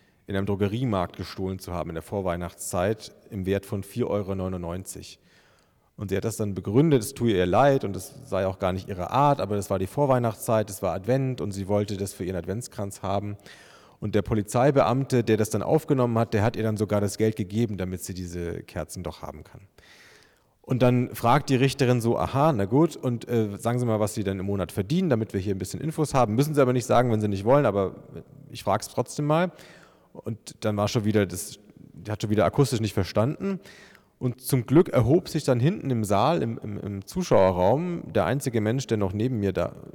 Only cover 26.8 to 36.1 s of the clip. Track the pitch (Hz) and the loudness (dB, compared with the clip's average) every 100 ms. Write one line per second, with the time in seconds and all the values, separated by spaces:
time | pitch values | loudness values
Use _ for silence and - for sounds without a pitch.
26.8 | 117 117 123 110 107 98 104 143 127 98 | 2 4 4 2 0 0 4 4 4 2
27.8 | 95 - - 82 - - - 117 - 101 | 0 -4 -14 -18 -18 -20 -18 -8 -2 -2
28.8 | - - 123 - 147 156 180 - - - | -2 -6 -6 -4 0 2 0 -4 -20 -20
29.8 | - _ _ - - 113 - - 107 104 | -20 _ _ -14 -12 -12 -14 -6 -2 0
30.8 | 104 123 104 107 95 92 - - - - | 0 0 2 2 2 -2 -10 -14 -20 -20
31.8 | - - - 107 107 107 95 - 139 113 | -20 -16 -10 -6 0 2 4 4 2 2
32.8 | 107 - 92 - 117 - 196 190 - - | 0 -2 0 0 0 0 -4 -6 -10 -20
33.8 | - - _ _ 127 120 - 131 113 139 | -20 -20 _ _ -6 -6 -2 -2 4 4
34.8 | 185 131 113 170 - 160 - 120 135 214 | 6 4 4 2 0 -4 0 2 2 0
35.8 | 139 120 104 | -2 -2 0